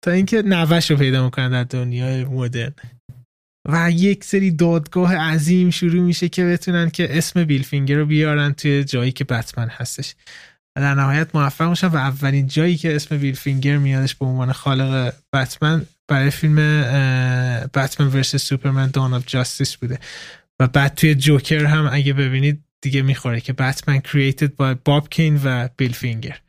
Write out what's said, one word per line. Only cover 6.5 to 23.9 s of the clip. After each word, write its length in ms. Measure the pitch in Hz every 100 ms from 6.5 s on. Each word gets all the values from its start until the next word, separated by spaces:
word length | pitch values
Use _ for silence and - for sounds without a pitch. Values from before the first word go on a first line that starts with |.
| 175 - 175 170
که 280 | 165 170 151
اسم 260 | 160 185
بیل 200 | 165 139
فینگر 340 | 135 143 135 143
رو 80 | 151
بیارن 480 | 151 156 147 147
توی 300 | 143 151 139
جایی 280 | 139 127 123
که 120 | 131
بتمن 460 | 139 120 113 - 117
هستش. 460 | - 120 - 135 - - - - _ _ -
و 40 |
در 140 | 139 139
نهایت 400 | 135 143 160 156
موفق 340 | 143 - 170
می‌شن 180 | 175 185
و 80 | 160
اولین 520 | 135 135 139 139 135
جایی 300 | 151 165 165
که 180 | 170 151
اسم 220 | 147 151
بیل 180 | 139 127
فینگر 420 | - 135 139 143
میادش 380 | 139 135 131 -
به 100 | 135
عنوان 260 | 131 131
خالق 600 | 131 - 135 135 131 127 - _ 135
بتمن 500 | 127 - 151 160 - _ _
برای 220 | 143 135
فیلم، 280 | - 160 151
اه، 1080 | 151 151 127 139 135 131 127 127 127 120 131
بتمن 400 | 139 131 - 143
ورسس 360 | 135 131 139
سوپرمن 440 | - 139 - 135 135
دان 220 | 139 131
آف 100 | 127 127
جاستیس 480 | 135 120 - 135 -
بوده 220 | 123 127 - - - - _ _
و 60 | 127
بعد 280 | 143 139 -
توی 200 | 160 147
جوکر 500 | 135 143 - 156 147
هم 240 | 156 151
اگه 220 | 139 139
ببینید 500 | 139 135 131 143 147 _ _
دیگه 180 | 139 135
می‌خوره 400 | 135 131 127 117
که 120 | -
بتمن 460 | 127 131 135 -